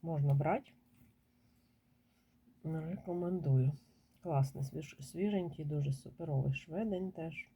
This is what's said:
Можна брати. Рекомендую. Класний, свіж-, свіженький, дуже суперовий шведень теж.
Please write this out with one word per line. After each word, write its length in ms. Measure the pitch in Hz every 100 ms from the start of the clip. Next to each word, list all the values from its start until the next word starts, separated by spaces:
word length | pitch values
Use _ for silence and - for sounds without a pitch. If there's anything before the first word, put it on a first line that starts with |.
Можна 320 | 165 160 143
брати. 360 | 139 143 214 - - _ _ - _ _ _ _ _ _ _ _ _ _ _ _ _ _ _
Рекомендую. 1080 | 160 160 160 196 - 175 175 180 143 131 131 147 _ _ _ _
Класний, 420 | 180 143 135 -
свіж-, 380 | 135 - 156 -
свіженький, 640 | 135 165 202 202 170 -
дуже 280 | 151 147 143
суперовий 640 | 135 - - 165 139 135
шведень 580 | 139 - 160 226 185 185
теж. 360 | 185 165 139 -